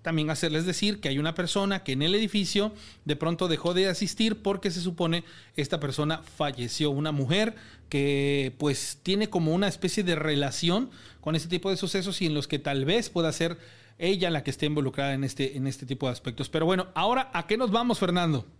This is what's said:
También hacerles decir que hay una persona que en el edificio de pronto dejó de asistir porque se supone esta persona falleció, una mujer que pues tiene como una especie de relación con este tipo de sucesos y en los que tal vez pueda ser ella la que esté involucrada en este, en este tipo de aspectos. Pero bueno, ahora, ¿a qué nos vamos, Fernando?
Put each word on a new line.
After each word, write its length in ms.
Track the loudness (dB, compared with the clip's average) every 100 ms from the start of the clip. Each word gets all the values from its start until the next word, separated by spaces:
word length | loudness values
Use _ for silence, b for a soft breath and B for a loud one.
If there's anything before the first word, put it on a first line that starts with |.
También 300 | 0 0 0
hacerles 340 | 0 0 0 -2
decir 360 | 0 0 0
que 80 | -2
hay 100 | 0
una 160 | -2 -2
persona 480 | -2 0 0 -2
que 80 | -2
en 100 | 0
el 140 | 2 2
edificio 560 | 2 0 2 0 0 -4 B B -4
de 100 | 0
pronto 320 | 0 0 0
dejó 260 | 2 2 2
de 140 | 2
asistir 520 | 0 -2 2 0 2
porque 300 | -2 -2 -2
se 100 | -2
supone 420 | -4 0 0 0 B B B -4
esta 240 | -2 -2
persona 440 | -2 0 0 -2
falleció, 680 | -8 -4 -4 -2 -6 0 0
una 220 | 2 0
mujer 420 | 0 2 2 2 -2 B B -4
que 640 | 0 2 2 2 2 0 0
pues 440 | 0 0 -4 -6
tiene 260 | 0 0 2
como 240 | 2 2
una 140 | 2 2
especie 360 | 0 -2 0
de 120 | 0 0
relación 760 | 0 2 0 0 2 2 0 B B B
con 140 | -2 -2
este 140 | 0
tipo 200 | -2 0
de 80 | -2
sucesos 440 | -2 -2 -2 -2
y 20 | 0
en 80 |
los 140 | 0 -2
que 100 | -2
tal 280 | 0 0 2
vez 240 | 2 0
pueda 200 | 0 0
ser 240 | 0 -2 -4 B B B -4
ella 300 | 0 2 2
la 140 | 0
que 80 | -2
esté 160 | -2 0
involucrada 480 | 0 0 0 -2 0
en 80 |
este, 340 | -2 -2 -2 0
en 80 | -4
este 180 | -4 -8
tipo 180 | -4 -2
de 60 |
aspectos. 360 | -4 -8 -6 -4
Pero 160 | 0 2
bueno, 200 | 2 0
ahora, 380 | 0 2 2 0
¿a 140 | -4 -2
qué 100 | 0
nos 140 | 2
vamos, 260 | 2 2 2
Fernando? 480 | 2 2 2 0 -2